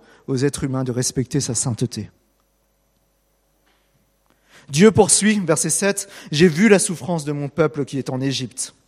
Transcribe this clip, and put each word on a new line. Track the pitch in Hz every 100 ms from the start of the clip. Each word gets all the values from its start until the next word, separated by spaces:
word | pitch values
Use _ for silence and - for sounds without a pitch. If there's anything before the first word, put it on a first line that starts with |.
| _ _ -
aux | 135
êtres | 143 - 135
humains | 131
de | 127
respecter | 120 127 - 123 147
sa | - 113
sainteté. | 135 110 120 - 104 _ _ _ _ _ _ _ _ _ _ _ _ _ _ _ _ _ _ _ _ _ _ _ _ - -
Dieu | 139 214
poursuit, | 208 180 - 202 208
verset | 170 151 165
sept, « | - 202 202 - - -
J'ai | 147 180
vu | 151 220
la | 196
souffrance | - 165 - 170
de | 147
mon | 147 143
peuple | - 156 147 131
qui | 135
est | 120
en | 131
Égypte. | 135 120 127 - - _